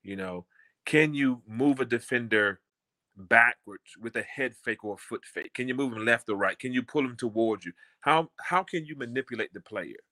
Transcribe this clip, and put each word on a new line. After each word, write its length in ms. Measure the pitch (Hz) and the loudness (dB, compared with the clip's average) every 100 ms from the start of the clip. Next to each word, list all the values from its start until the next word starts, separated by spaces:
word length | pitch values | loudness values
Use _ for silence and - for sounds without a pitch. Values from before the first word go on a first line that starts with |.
You 140 | 98 | -10
know, 300 | 98 92 90 - _ _ _ | -8 -8 -8 -12 _ _ _
can 300 | - 151 156 | 2 4 4
you 300 | 143 135 123 110 | 4 0 0 -6
move 320 | 113 143 131 | 2 2 2
a 60 | |
defender 720 | 123 120 - 123 113 107 101 95 _ _ _ _ _ 98 | 0 -2 0 -2 2 4 4 0 _ _ _ _ _ -20
backwards 800 | 92 117 120 - - 98 - 90 | 4 6 6 2 -14 -18 -18 -12
with 140 | 113 | -6
a 80 | 113 | -6
head 320 | 107 - 127 | -6 -4 -4
fake 280 | 113 - 110 | -4 -6 -4
or 120 | 107 | -6
a 20 | 98 | -10
foot 280 | - 113 | -10 -12
fake? 280 | - - - | -10 -12 -10
Can 140 | - 127 | -6 -4
you 80 | |
move 180 | 127 135 | -2 -4
him 120 | 113 | -2
left 240 | 110 113 - | 0 0 0
or 60 | |
right? 220 | 101 95 - | 0 0 -2
Can 160 | 127 | -2
you 80 | 127 | -2
pull 240 | 120 151 | -2 -2
him 120 | 131 117 | -2 -4
towards 480 | 120 110 113 104 | -4 0 0 0
you? 80 | 90 - - _ | -6 -14 -20 _
How, 320 | 143 160 165 - | 2 2 2 -10
how 240 | - 180 | -2 -2
can 220 | 190 175 | 0 -6
you 100 | 151 | -6
manipulate 580 | 143 120 123 131 113 104 | -10 -4 -4 -4 -6 -6
the 60 | 98 | -8
player 380 | - 104 73 55 _ | -8 -8 -8 -14 _